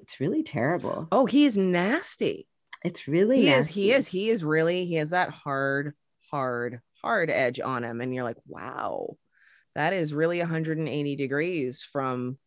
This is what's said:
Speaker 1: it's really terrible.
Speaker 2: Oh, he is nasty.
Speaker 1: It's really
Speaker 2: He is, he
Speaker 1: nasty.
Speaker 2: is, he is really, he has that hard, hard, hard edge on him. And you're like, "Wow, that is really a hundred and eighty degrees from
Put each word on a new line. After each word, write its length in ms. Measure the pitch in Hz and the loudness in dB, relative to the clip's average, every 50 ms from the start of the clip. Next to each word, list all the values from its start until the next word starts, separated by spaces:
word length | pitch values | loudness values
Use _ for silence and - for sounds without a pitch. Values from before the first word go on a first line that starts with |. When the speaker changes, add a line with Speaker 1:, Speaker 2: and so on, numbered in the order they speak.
Speaker 1:
it's 180 | - - - - | -8 -14 -8 -4
really 220 | 131 180 269 320 | -2 -2 0 -2
terrible. 640 | 311 - 147 123 117 147 175 - - - - - 160 - | -2 -2 -2 -2 0 0 0 -2 -2 -4 -6 -6 -2 0
Speaker 2:
Oh, 140 | 190 247 269 | 2 4 4
he 180 | - 220 294 294 | 6 6 6 6
is 100 | 285 208 | 6 6
nasty. 880 | 202 190 185 180 175 180 208 269 349 381 - - - 180 143 - - - _ _ _ _ _ - - - | 4 4 4 4 4 2 2 0 -2 -2 -6 -4 -2 -2 -2 -2 -4 -10 _ _ _ _ _ -14 -8 -6
Speaker 1:
It's 240 | 175 - - - 135 | -6 -6 -6 -4 0
really 300 | 151 170 202 220 262 262 | 2 4 4 6 6 6
Speaker 2:
He 60 | 220 - | 6 6
is, 180 | 139 254 226 156 | 6 4 4 2
he 200 | 165 202 196 208 | 0 0 2 4
Speaker 1:
nasty. 40 | |
Speaker 2:
is, 140 | 262 269 - - | 4 4 2 0
he 220 | 185 185 208 226 | -2 -2 0 0
is 140 | 226 202 160 | 0 0 0
really, 400 | 151 156 160 160 170 180 180 180 | 2 2 2 2 2 2 0 -2
he 80 | 175 170 | 0 0
has 140 | 160 151 151 | 0 0 0
that 200 | 175 180 180 - | 2 0 0 0
hard, 640 | 147 - - 147 139 135 139 139 139 139 143 147 143 _ _ _ _ _ _ _ | -4 -8 -6 -4 -2 0 0 0 0 0 -2 -4 -8 _ _ _ _ _ _ _
hard, 500 | 151 143 131 127 120 120 120 120 123 120 - _ _ _ | -4 -2 -2 -2 -2 -2 -4 -6 -6 -10 -14 _ _ _
hard 280 | - - 233 196 165 156 | -2 0 0 0 2 2
edge 280 | - - 131 123 117 - | 2 2 2 2 0 -2
on 220 | - 131 131 120 120 | -4 -4 -4 -4 -4
him. 160 | 117 117 117 | -6 -6 -6
And 120 | 123 127 127 | -4 -4 -4
you're 100 | 127 123 | -4 -4
like, 120 | 117 - - - | -6 -6 -8 -14
"Wow, 680 | - - - 95 127 127 - - 95 55 50 - - - - _ _ _ _ _ _ _ _ _ _ - | -16 -14 -12 -12 -10 -8 -6 -6 -6 -6 -6 -8 -8 -12 -14 _ _ _ _ _ _ _ _ _ _ -6
that 200 | 143 151 170 196 | -2 -2 0 0
is 180 | 185 160 151 | -2 -2 -2
really 280 | 143 147 160 170 175 175 | 0 0 0 0 0 0
a 60 | 170 | -2
hundred 300 | 170 160 160 160 160 156 | -2 -2 -2 -2 -2 -2
and 120 | 160 160 131 | -2 -4 -4
eighty 280 | 127 147 143 143 143 | -4 -4 -4 -4 -2
degrees 680 | 135 139 123 135 143 160 180 185 160 127 127 127 - | -4 -4 -2 -2 -2 -2 -2 -2 -2 -4 -4 -6 -8
from 540 | - - - 143 135 131 127 123 123 127 135 - _ | -12 -8 -4 -4 -2 -2 -2 -2 -4 -6 -8 -10 _